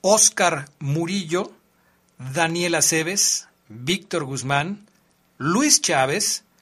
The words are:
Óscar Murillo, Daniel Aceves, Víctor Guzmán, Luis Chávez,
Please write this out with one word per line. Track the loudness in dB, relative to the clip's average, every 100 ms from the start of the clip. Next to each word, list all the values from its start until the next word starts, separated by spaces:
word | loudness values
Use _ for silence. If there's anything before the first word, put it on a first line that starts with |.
Óscar | 4 6 4 4 0 0 -6 -8
Murillo, | -4 -2 -2 -4 -2 -2 -4 -10 _ _ _ _ _ -14
Daniel | -6 -2 0 0 0
Aceves, | 2 2 0 0 -2 -2 -2 -8 _ -20
Víctor | -8 -4 -4 -4 -6
Guzmán, | -4 -6 -2 0 -2 -8 -14 _ _ _ _ -6
Luis | 0 2 4 2
Chávez, | 2 2 2 0 -2 -6 _ _